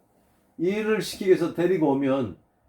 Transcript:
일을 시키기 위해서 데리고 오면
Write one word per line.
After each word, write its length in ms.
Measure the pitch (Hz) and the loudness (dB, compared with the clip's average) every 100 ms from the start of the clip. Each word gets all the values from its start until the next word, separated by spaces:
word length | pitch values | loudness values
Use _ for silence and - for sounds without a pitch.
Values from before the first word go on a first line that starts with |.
| _ _ _ _ _ - | _ _ _ _ _ -4
일을 440 | 170 214 214 214 | -2 -2 -2 -2
시키기 280 | - - 196 | -4 -4 2
위해서 240 | 156 160 | 2 2
데리고 380 | 147 175 185 151 | 0 0 2 2
오면 460 | 135 139 135 113 82 _ _ | 2 0 0 -2 -10 _ _